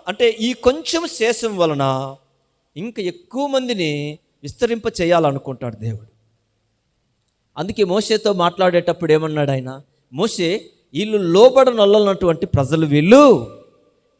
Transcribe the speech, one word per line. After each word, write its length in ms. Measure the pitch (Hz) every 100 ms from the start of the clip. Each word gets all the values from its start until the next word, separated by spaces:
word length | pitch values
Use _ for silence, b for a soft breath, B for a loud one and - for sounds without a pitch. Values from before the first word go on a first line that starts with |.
| -
అంటే 220 | 202 233
ఈ 240 | 220 233
కొంచెం 540 | 247 247 294 - 330 339
శేషం 500 | - 226 233 233 196
వలన 580 | 165 143 135 131 135 135 _ _ _ _ _ 143
ఇంకా 240 | 226 226
ఎక్కువ 460 | 180 175 _ 247 285
మందిని 720 | 269 254 214 160 147 147 151 _ _
విస్తరింప 580 | 143 - 233 226 233 -
చేయాలనుకుంటాడు 720 | 170 170 151 135 139 127 123 107
దేవుడు. 320 | 110 107 - _ _ _ _ _ _ _ _ _ _ _ _ _ _ 139
అందుకే 260 | 185 226
మోషేతో 500 | 190 196 220 214 214
మాట్లాడేటప్పుడు 800 | 190 175 175 185 175 170 170 165
ఏమన్నాడు 380 | 156 156 151 139
ఆయన? 300 | 135 127 135 _ _ _
"మోషే, 520 | 131 220 - 170 208 - _ _
వీళ్ళు 240 | 147 214 214
లోబడనొల్లనటువంటి 1300 | 175 180 254 262 262 226 202 214 202 190 180 165 202
ప్రజలు 400 | - 131 160 160
వీళ్ళు, 720 | 147 165 262 294 135 113 - _ _ _ _ _